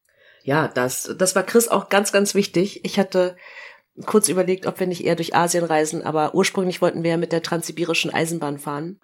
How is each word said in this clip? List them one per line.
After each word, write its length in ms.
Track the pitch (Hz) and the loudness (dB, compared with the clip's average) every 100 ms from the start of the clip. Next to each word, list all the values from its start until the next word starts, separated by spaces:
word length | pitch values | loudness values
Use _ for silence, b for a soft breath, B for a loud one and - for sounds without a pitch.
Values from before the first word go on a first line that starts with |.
| _ b b b | _ b b b
Ja, 240 | - 147 156 | 0 0 2
das, 460 | 123 127 - - - | 0 0 -2 -8 -2
das 160 | 185 | 0
war 80 | 196 | 2
Chris 260 | 180 233 226 | 2 2 4
auch 200 | 196 - | 0 2
ganz, 240 | 196 202 | 2 2
ganz 220 | 202 202 | 0 2
wichtig. 500 | 202 196 175 196 - | 0 0 0 0 -4
Ich 140 | 175 - | -2 0
hatte 380 | 190 185 180 180 B B B B B - - | 2 2 0 -2 B B B B B -14 2
kurz 220 | 214 208 | 2 4
überlegt, 380 | 185 180 185 - | 2 2 0 -4
ob 140 | - | -2
wir 60 | 185 | -4
nicht 180 | 175 | -2
eher 100 | - 165 | -2 0
durch 180 | 165 - | 0 2
Asien 280 | 175 175 | 2 2
reisen, 380 | 170 156 156 165 | 2 2 2 -2
aber 320 | - 156 151 | -2 0 2
ursprünglich 480 | 175 190 - 185 175 | 2 0 0 -2 0
wollten 200 | 180 - | 0 0
wir 80 | 165 | 0
ja 40 | 165 | 0
mit 160 | 170 | 0
der 100 | 165 | -2
transsibirischen 680 | - 170 - 160 165 170 165 | -2 -4 -4 -6 -2 -2 -2
Eisenbahn 460 | - 160 165 147 147 | -2 -2 -2 -6 -6
fahren. 400 | - 143 165 202 | -8 -8 -8 -12